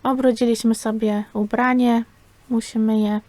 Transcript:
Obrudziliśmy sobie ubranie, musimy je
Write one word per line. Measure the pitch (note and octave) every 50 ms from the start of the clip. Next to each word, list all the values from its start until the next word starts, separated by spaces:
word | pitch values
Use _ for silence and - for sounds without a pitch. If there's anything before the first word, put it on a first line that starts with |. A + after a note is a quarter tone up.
Obrudziliśmy | - C4 C4 B3+ C4 B3+ A#3 A3+ B3 A#3 A3+ - - A3+ A3+
sobie | - - A3+ A3 A3 A3 G#3+ G#3 G#3 G#3 -
ubranie, | - G#3 G#3+ G#3 - A3+ B3 B3+ B3+ B3+ B3 A#3+ A#3 A#3 A3+ _ _ _ _ _ _ _ _ -
musimy | B3 A3+ - - - A3+ A3 A3 A3 G#3+
je | G#3+ G#3 G#3+ G#3 -